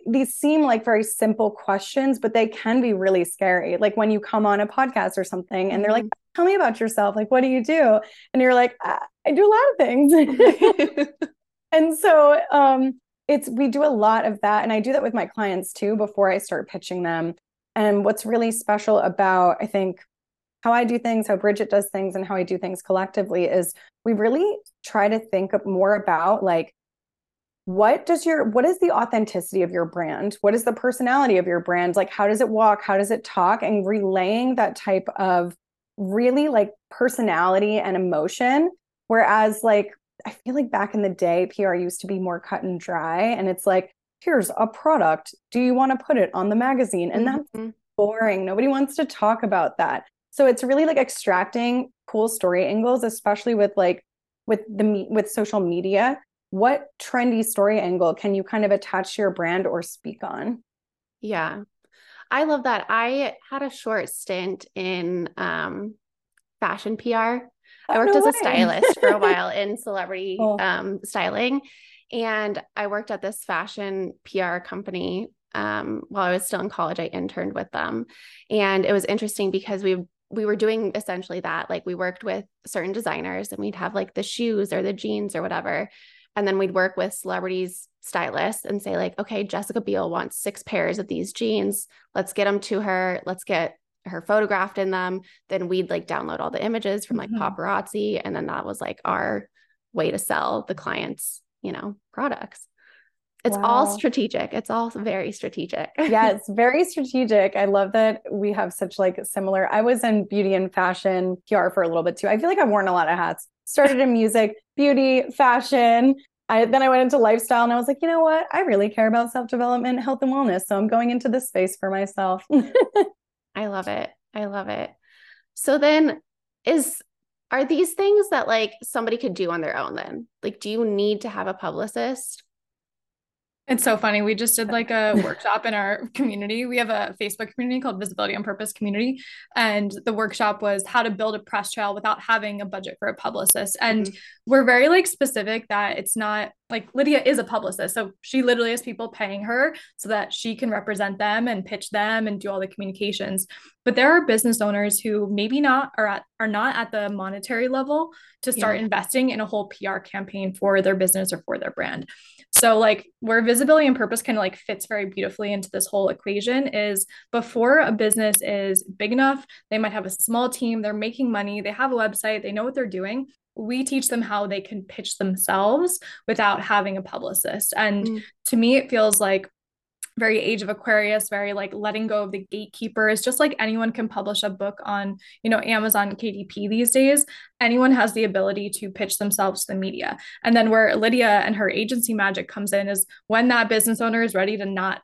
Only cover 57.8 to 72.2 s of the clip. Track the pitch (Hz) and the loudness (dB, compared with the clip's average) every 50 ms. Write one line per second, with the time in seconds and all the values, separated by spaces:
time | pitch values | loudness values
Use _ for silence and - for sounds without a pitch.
57.8 | 180 175 180 175 180 165 156 - - 202 196 196 190 - 226 220 214 196 202 202 | 0 0 0 2 2 0 0 0 -2 -2 -2 -2 -2 -2 -2 0 2 2 2 0
58.8 | - - - 185 190 - - - 208 190 180 - 170 165 175 185 190 - - 170 | 0 -2 -4 -4 -4 -4 -4 -2 -2 -2 0 -2 -2 -2 0 0 -2 -2 -2 -4
59.8 | 175 - - - - - - - - - - - - 220 240 233 _ _ _ _ | -6 -8 -14 -14 -14 -14 -12 -10 -10 -10 -8 -8 -6 -6 -8 -8 _ _ _ _
60.8 | _ _ _ _ _ _ _ _ - 214 208 165 160 160 - 202 208 - _ _ | _ _ _ _ _ _ _ _ -8 -6 -4 -4 -4 -6 -8 -10 -14 -18 _ _
61.8 | _ _ _ _ _ _ - - - - 240 277 320 311 302 269 240 254 226 196 | _ _ _ _ _ _ -20 -16 -6 -2 0 0 2 2 0 0 0 0 -2 -2
62.8 | - - 226 226 233 240 262 277 269 - - - _ - 269 277 277 262 262 - | -2 -2 0 0 0 0 0 -2 -2 -4 -6 -10 _ -10 -8 -8 -8 -8 -8 -8
63.8 | - 226 220 196 - - - - - - 180 185 180 190 185 - - - - 196 | -6 -4 -2 -2 -4 -6 -8 -10 -8 -6 -6 -4 -4 -6 -6 -8 -12 -14 -10 -8
64.8 | 185 185 185 180 170 175 180 175 170 160 - - 90 87 82 80 78 92 - 190 | -4 -4 -4 -4 -2 -2 -4 -4 -4 -6 -6 -6 -4 -4 -2 -4 -4 -6 -6 -8
65.8 | 208 214 208 _ _ _ _ _ _ _ _ _ _ _ _ - 220 165 185 202 | -10 -12 -14 _ _ _ _ _ _ _ _ _ _ _ _ -4 -4 -4 -4 -4
66.8 | - 208 226 - - 240 226 226 226 226 247 247 247 - _ _ _ _ _ _ | -6 -8 -8 -6 -4 -2 0 0 0 0 -2 -4 -8 -12 _ _ _ _ _ _
67.8 | _ - - 220 233 403 403 392 392 285 - 440 403 180 165 175 - 175 - - | _ -2 0 2 4 6 6 6 6 4 2 2 0 2 2 4 2 2 2 4
68.8 | - - - - - 494 208 202 208 - 180 180 180 185 - 202 196 202 208 208 | 4 2 4 4 4 4 4 4 4 2 2 2 0 -2 -2 -2 -2 -4 -4 -6
69.8 | - 220 196 190 175 - 190 185 190 196 185 214 220 214 208 202 190 185 180 - | -6 -6 -6 -6 -6 -6 -6 -8 -6 -6 -4 0 0 0 0 2 0 0 0 -2
70.8 | 190 196 202 190 - - - 202 175 185 208 208 240 247 269 277 - - - - | -4 -6 -8 -8 -8 -8 -4 -4 -2 -2 -2 -2 -2 0 -2 -4 -6 -8 -20 -20
71.8 | - - - _ _ _ 240 240 | -20 -20 -20 _ _ _ -6 -6